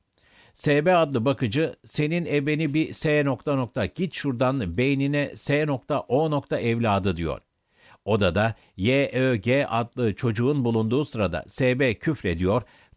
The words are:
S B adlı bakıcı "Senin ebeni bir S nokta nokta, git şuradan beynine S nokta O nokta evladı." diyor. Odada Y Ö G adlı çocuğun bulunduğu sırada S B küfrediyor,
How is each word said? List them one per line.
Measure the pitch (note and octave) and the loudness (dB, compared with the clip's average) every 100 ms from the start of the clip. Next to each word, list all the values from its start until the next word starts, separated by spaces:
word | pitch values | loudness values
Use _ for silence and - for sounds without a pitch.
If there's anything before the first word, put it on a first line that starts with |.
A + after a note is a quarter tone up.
| _ _ _ _ - | _ _ _ _ -20
S | - D3+ C#3+ D#3 | -6 0 2 4
B | F3+ | 4
adlı | D#3 B2+ A#2+ | 4 2 0
bakıcı | C3+ A#2+ B2 D#3+ - - | 0 0 0 -2 -4 -8
"Senin | - D3+ E3+ E3+ | -2 0 -2 0
ebeni | D3 C#3+ D3+ D#3+ | -2 0 0 0
bir | D3+ D#3+ | 0 -2
S | - D#3+ D3+ C#3+ | -2 0 2 2
nokta | B2+ - C#3 | -2 -2 -2
nokta, | A#2+ - G2 | -2 -2 -4
git | - F3 | -2 -6
şuradan | - D3 A#2+ B2+ C#3 F#2+ E2+ | -4 -4 0 0 0 -2 0
beynine | C3 C#3 C#3 C#3+ C#3+ - | 0 2 0 0 -2 -6
S | - C#3+ D3+ | -2 0 0
nokta | C3+ - C#3+ | -4 -2 -4
O | - B2+ D#3+ | 0 0 2
nokta | D3 - C#3 | -2 -2 -4
evladı." | A2+ A#2 A#2 G2 G2 E2+ | -2 0 2 2 0 -2
diyor. | D#2+ A#1+ _ _ _ _ - - - | -4 -6 _ _ _ _ -20 -14 -2
Odada | G#2+ F#2+ E2+ A2+ G#2+ _ - | 2 2 2 0 -2 _ -4
Y | G2+ C3+ C#3 | 0 2 0
Ö | B2 C3 A#2+ | 0 0 0
G | A2+ C3+ C#3 | 2 0 0
adlı | A2+ A#2 - A#2 F#2+ | -2 -4 -2 -2 0
çocuğun | B2 G#2+ A#2+ D3 A#2+ | -2 0 0 2 2
bulunduğu | A2+ A2 B2+ C#3+ | 2 2 0 -2
sırada | A2+ F#2+ D#2+ - | -2 -2 -2 -8
S | - B2+ B2+ | 0 0 2
B | C3 | 0
küfrediyor, | G#2 - C#3+ G2 E2 F2+ A2+ - _ _ | 0 -2 -2 -2 0 0 0 -2 _ _